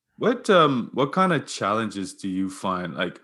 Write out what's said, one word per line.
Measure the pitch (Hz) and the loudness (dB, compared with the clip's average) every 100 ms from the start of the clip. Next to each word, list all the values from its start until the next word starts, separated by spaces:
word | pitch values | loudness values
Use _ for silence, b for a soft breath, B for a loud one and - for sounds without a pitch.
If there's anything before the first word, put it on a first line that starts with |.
| _ - | _ -4
what, | 190 247 - | -2 -2 4
um, | 185 151 131 - | 6 6 4 -2
what | - 143 | -2 0
kind | 185 190 | 2 2
of | 156 139 | 2 -2
challenges | - 101 107 110 95 92 | -4 -2 0 -2 -6 -8
do | - 101 | -8 -6
you | 92 95 | -2 -4
find? | 95 98 92 90 | -4 -4 -4 -6
Like, | 71 90 - | -4 -6 -6